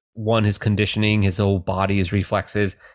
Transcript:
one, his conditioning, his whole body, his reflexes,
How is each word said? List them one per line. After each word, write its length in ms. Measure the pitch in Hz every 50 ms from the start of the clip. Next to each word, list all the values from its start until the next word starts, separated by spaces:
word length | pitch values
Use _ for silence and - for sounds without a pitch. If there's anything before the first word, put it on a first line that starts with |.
| _ _ _
one, 280 | 113 110 107 113 110 107
his 160 | 104 101 -
conditioning, 640 | - 110 104 95 104 101 - 110 107 107 107 107 101
his 160 | 98 90 -
whole 220 | 104 98 98 95
body, 380 | 90 - 92 92 98 98 101 101
his 140 | 92 87 -
reflexes, 640 | 101 90 - - 101 95 - - 104 104 98 - - - - -